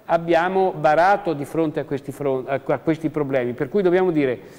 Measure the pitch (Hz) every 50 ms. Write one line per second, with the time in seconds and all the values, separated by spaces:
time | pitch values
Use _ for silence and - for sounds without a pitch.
0 | _ - 170 170 170 165 170 160 170 185 185 190 190 185 165 156 147 160 151 156
1 | 170 190 202 196 - 180 160 143 143 135 - 160 165 156 151 156 139 - 147 135
2 | 139 - 131 - 143 139 131 131 127 - 139 135 - - 151 131 - - 160 156
3 | - 151 - 156 147 135 135 135 123 123 120 117 151 131 - 208 196 180 170 185
4 | 185 185 170 151 143 131 120 110 - - -